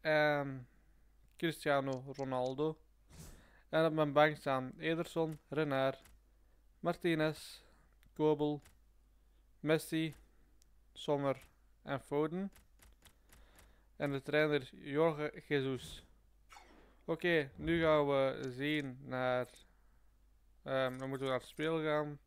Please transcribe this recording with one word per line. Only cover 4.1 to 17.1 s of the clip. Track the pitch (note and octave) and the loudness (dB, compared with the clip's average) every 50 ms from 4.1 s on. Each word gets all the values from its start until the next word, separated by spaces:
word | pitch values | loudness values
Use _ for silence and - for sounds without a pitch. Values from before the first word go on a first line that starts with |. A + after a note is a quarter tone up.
| C#3 | 6
bank | D3 D3+ D#3 D3+ | 6 6 6 4
staan | C#3 - C#3+ C3+ C3 C3 B2+ B2 | 0 -2 -2 -2 -2 -2 -6 -10
Ederson, | D#3+ D#3+ D#3+ E3 D#3+ E3+ - - E3+ E3 D#3 D#3 D3 _ | -6 -2 -2 -2 -2 -2 -4 -2 -2 -2 -2 -2 -10 _
Renard, | _ C#3+ D3 D#3 D3 C#3 C3+ C3+ C3+ C3+ - - - - - _ _ _ _ _ _ _ _ _ _ _ _ | _ -2 -2 0 0 0 2 2 0 0 -4 -14 -20 -20 -20 _ _ _ _ _ _ _ _ _ _ _ _
Martinez, | - E3+ F3 - - F3+ E3 D#3 D#3 D#3 D3+ - - - - - - - - - - _ _ _ _ - _ | -2 -2 -2 0 0 0 2 2 2 0 0 -4 -10 -16 -16 -18 -20 -20 -20 -20 -20 _ _ _ _ -20 _
Kobel, | - D3+ D#3 D#3 C#3+ D3+ D3 D3 D3 - - - - - _ _ - _ _ _ _ _ _ _ _ _ _ - _ | 2 4 4 4 4 2 0 0 -4 -8 -16 -20 -20 -20 _ _ -20 _ _ _ _ _ _ _ _ _ _ -20 _
Messi, | - D3 D#3+ D#3 - - E3 D#3+ D#3+ D#3+ C#3+ - - _ _ - - _ - - _ _ - - _ - _ | 0 2 2 2 2 -2 -4 -2 -2 -4 -6 -12 -20 _ _ -20 -20 _ -20 -20 _ _ -20 -20 _ -20 _
Sommer | - - - D3 C#3+ C#3+ C#3 C3 C3 - - _ _ _ - - _ | -10 -2 0 0 2 2 0 -2 -2 -6 -20 _ _ _ -20 -20 _
en | _ D3 C#3+ B2+ | _ -6 -6 -6
Foden. | - - C#3+ C#3+ D3+ D#3 D#3+ F3+ G3 G3 - - - _ - - - - - _ _ - - _ _ _ - - - - - - - - - - _ _ - | -4 -2 0 0 0 0 -2 -4 -6 -6 -8 -14 -20 _ -20 -20 -20 -20 -20 _ _ -20 -20 _ _ _ -20 -20 -20 -20 -20 -20 -20 -20 -20 -20 _ _ -8
En | - D3 C#3+ | -6 -4 -4
de | C#3 C3+ | -4 -4
trainer | - - C#3+ D3+ D3+ D3+ D3 C#3+ B2+ - - | -4 0 2 2 2 4 2 -2 -2 -6 -16
Jorge | - C#3+ D3 C#3 D3 D#3+ E3 D#3 D3 D3+ D3+ - F3 - | -16 -12 -4 0 2 2 2 2 0 -6 -6 -8 -10 -4
Jesus. | - D3+ C#3+ C3 C3+ C3 B2 - - - - - - - _ _ _ _ _ _ _ - - - - - - - - _ _ _ | -2 0 0 0 0 -4 -4 -8 -12 -16 -16 -18 -20 -20 _ _ _ _ _ _ _ -20 -20 -20 -20 -20 -20 -20 -20 _ _ _
Oké, | - | -6